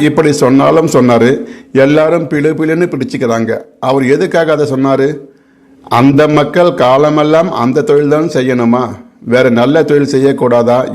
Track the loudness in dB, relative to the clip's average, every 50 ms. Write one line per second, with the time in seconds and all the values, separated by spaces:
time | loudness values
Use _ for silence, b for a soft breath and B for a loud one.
0 | 0 -2 0 0 0 0 0 0 0 2 2 2 2 2 2 2 0 0 2 2
1 | 2 4 2 4 2 2 0 -2 -4 B B B B B 0 0 2 2 2 2
2 | 2 0 0 -2 -4 -4 -4 -2 -2 -2 -2 -2 -2 -2 -2 -2 -2 -4 -4 -6
3 | -8 -8 -6 -6 -4 -2 -2 -2 -2 -4 -4 -6 -8 -12 _ -8 -4 -2 0 0
4 | 0 0 0 0 0 -2 0 -2 0 0 0 -2 -2 -2 -2 -2 -2 0 0 0
5 | 0 -2 -4 -6 -14 -20 b b b b b b b b b b b -4 0 2
6 | 2 4 4 4 2 2 2 0 0 0 0 0 0 0 2 0 0 2 2 2
7 | 2 2 0 0 0 2 2 0 0 0 -2 -4 -2 -2 -2 -2 0 0 0 0
8 | 2 0 0 0 -2 -2 -2 -4 -2 -2 -2 -2 0 0 0 0 -2 -4 -6 -12
9 | -18 -20 _ _ -8 -2 0 2 2 2 2 2 0 2 2 0 0 2 0 0
10 | 0 0 -2 0 0 0 0 0 0 0 2 2 2 2 0 0 -2 -2 -2